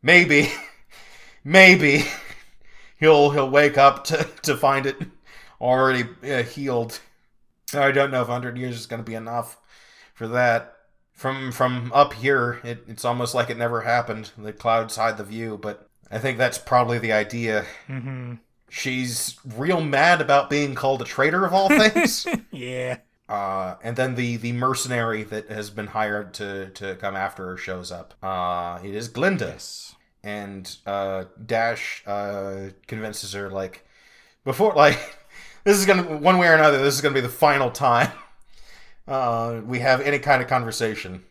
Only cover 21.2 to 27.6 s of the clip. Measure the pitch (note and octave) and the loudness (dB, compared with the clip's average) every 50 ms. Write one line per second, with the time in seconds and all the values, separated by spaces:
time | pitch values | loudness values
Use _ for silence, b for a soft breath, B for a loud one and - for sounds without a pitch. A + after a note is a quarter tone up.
21.2 | C3+ D3+ D#3+ F3+ F#3+ F3 F3 F#3+ G3 F#3+ F#3+ G3+ G#3+ A3 G#3+ E4+ E4+ C4+ - - | 0 2 2 2 0 2 2 2 4 4 4 6 6 4 4 4 0 0 0 -2
22.2 | - F4+ E4+ - - _ - C#3+ B2 B2 B2+ B2+ B2+ B2+ B2 A#2+ _ _ _ _ | -6 -6 -6 -6 -8 _ -14 -12 -12 -10 -8 -6 -6 -6 -8 -10 _ _ _ _
23.2 | _ _ G#2+ G#2 G2+ F#2+ G2 F#2+ F#2+ F#2 F2+ - - A2+ A#2+ B2 B2+ C3 B2+ A#2+ | _ _ -8 -6 -4 -4 -4 -4 -6 -8 -10 -10 -10 -10 -4 -4 -4 -4 -2 -4
24.2 | B2 A#2+ A#2+ A#2 A2+ A#2+ A#2+ A#2+ B2 C3 C3 B2 - B2+ B2 A#2+ A#2 A2+ A2 G#2+ | -4 -4 -4 -6 -6 -6 -4 -2 -2 -2 -2 -2 -4 -4 -4 -2 -2 -2 -4 -6
25.2 | G#2+ G#2 G#2+ G#2+ G#2+ - G#2+ G#2+ G#2 G#2 G2+ G#2 G#2 G#2 - A2 A2 G#2 G#2 G#2 | -6 -8 -10 -10 -10 -10 -10 -10 -10 -10 -10 -12 -12 -8 -4 -4 -4 -2 -2 -6
26.2 | G2+ F#2 F#2 - G#2 G2+ G2 G2 F#2+ F#2 F#2+ - - G2 F#2+ F#2 - G2+ G2 F#2+ | -6 -8 -12 -12 -10 -10 -8 -10 -12 -12 -14 -14 -12 -12 -10 -8 -8 -8 -6 -6
27.2 | F#2+ F#2+ - - F#2+ F#2 F#2 F2+ | -6 -6 -8 -10 -12 -12 -12 -12